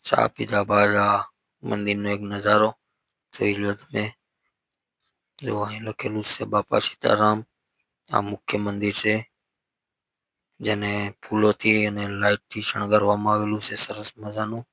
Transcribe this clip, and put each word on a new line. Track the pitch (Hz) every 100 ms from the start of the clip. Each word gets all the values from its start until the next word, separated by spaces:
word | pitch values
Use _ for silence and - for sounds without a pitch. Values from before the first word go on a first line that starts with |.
ચા | - - 110
પીધા | - 110 104 101
બાદ | 104 101 104
આ | 101 101 - _ _ _
મંદિરનો | 127 104 104 101 101
એક | 101
નજારો | 101 101 104 107 107 - _ _ _ _ _
જોઈ | - 104 101
લો | 101
તમે. | 101 - 117 104 - _ _ _ _ _ _ _ _ _ _ _ -
જો | 131 104
અહીં | 104 107 110
લખેલું | - 104 107 104
છે | -
બાપા | 107 104 - 110 -
સીતારામ, | - 123 107 107 107 113 _ _ _ _ _ _
આ | 107 101
મુખ્ય | 104 - 107
મંદિર | 104 101 104 98
છે, | 110 110 110 _ _ _ _ _ _ _ _ _ _ _ _ _
જેને | 107 104 104 101 101 -
ફૂલોથી | - 107 107 104 110 107 107
અને | 101 101 101
લાઇટથી | 104 101 _ 110 104
શણગારવામાં | 107 104 104 101 104 104
આવેલું | 107 104 107 -
છે | 104
સરસ | - 107 107 -
મજાનું. | 104 107 107 117 123